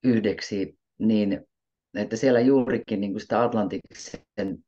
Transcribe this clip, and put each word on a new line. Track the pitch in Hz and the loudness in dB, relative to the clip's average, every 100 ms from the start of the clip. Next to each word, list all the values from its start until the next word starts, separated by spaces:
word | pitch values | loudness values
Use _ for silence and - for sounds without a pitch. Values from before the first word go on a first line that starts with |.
yhdeksi, | 127 117 101 - - 101 95 - _ _ | 2 2 0 -4 -6 -4 -6 -8 _ _
niin | 107 110 101 98 - _ _ _ _ | 2 2 2 -2 -8 _ _ _ _
että | 98 104 113 | -8 -6 0
siellä | 131 123 | 2 4
juurikin | 127 135 120 117 - 107 | 4 4 2 -2 -2 -4
niin | 101 | -4
kuin | 98 | -6
sitä | - 107 | -2 0
Atlantiksen | 120 113 98 95 - - - - _ - - - | 0 0 -2 -4 -12 -18 -16 -16 _ -8 -8 -8